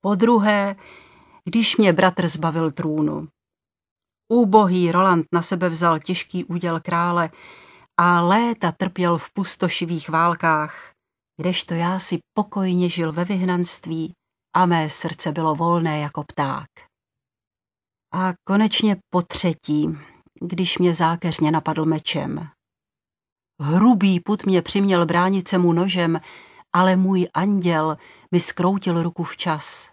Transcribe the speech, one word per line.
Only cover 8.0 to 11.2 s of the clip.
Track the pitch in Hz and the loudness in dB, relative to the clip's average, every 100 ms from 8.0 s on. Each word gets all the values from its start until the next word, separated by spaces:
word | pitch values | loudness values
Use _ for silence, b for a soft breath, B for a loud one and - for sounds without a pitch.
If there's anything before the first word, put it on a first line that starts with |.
| 175 175 | 4 4
léta | 175 208 233 233 175 | 4 2 2 -2 -4
trpěl | 160 180 180 175 170 | -4 -6 -2 0 0
v | - | -4
pustošivých | - 185 - 175 - 165 170 - | -8 -8 -4 -4 -4 -6 -6 -2
válkách, | 160 170 165 170 156 151 - - _ _ _ | 0 2 2 0 0 -2 -10 -20 _ _ _